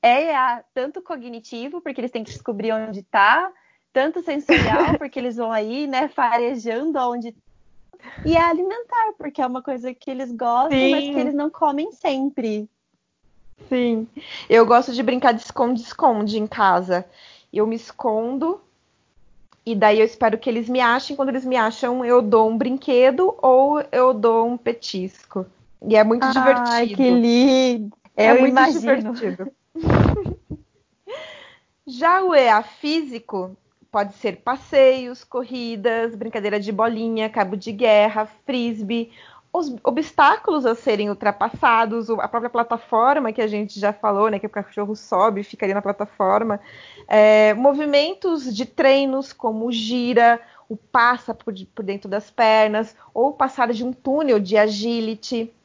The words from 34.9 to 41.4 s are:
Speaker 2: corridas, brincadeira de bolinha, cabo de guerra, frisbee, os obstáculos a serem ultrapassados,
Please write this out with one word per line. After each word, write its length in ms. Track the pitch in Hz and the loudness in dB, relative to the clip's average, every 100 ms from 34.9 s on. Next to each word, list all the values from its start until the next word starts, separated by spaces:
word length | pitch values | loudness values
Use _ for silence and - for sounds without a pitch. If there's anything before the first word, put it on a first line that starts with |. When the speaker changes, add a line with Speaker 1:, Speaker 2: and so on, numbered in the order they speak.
| 262 247 247 | 4 -2 -14
Speaker 2:
corridas, 880 | _ 254 240 254 233 226 196 226 233 | _ -10 -8 -8 -8 -4 -2 -2 -4
brincadeira 460 | 226 220 220 202 208 | -6 -10 -6 -4 -4
de 100 | 202 | -6
bolinha, 580 | 196 226 226 226 226 220 | -2 -2 -2 -4 -4 -4
cabo 280 | 220 190 202 | -2 -4 -4
de 160 | 185 | -10
guerra, 540 | 208 240 214 208 214 214 _ - | -2 4 6 4 0 -8 _ -6
frisbee, 640 | 247 240 220 202 233 226 - - - _ | -4 -4 -6 -4 -4 -6 -12 -20 -20 _
os 220 | 339 311 240 | -6 -6 -4
obstáculos 840 | - 247 302 - 302 427 - 311 | -4 -4 -6 2 2 2 0 -2
a 120 | 254 226 | 0 -2
serem 340 | - 214 208 | -2 -2 -2
ultrapassados, 960 | 196 208 208 | -2 -4 -2